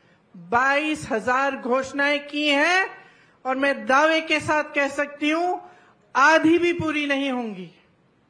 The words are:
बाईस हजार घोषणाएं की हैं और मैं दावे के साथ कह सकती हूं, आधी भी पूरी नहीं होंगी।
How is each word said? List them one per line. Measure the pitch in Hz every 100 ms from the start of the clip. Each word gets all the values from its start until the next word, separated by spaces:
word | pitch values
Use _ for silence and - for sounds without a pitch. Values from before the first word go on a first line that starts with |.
| _ _ _ 185
बाईस | 170 233 262 285 311 302 -
हजार | 220 202 254 277 269
घोषणाएं | 226 254 262 285 285 285 285
की | 294 302
हैं | 277 311 370 392 - - _ _ _ 254
और | 262
मैं | 277 254 214
दावे | 262 311 320
के | 320 302
साथ | - 302
कह | 294 285 277
सकती | 277 285 - 294
हूं, | 311 359 403 - - _ _ _ 247
आधी | 285 320 311 339
भी | 349
पूरी | 339 320 302 285
नहीं | 277 277
होंगी। | 254 233 185 170 - _ _ _ _ _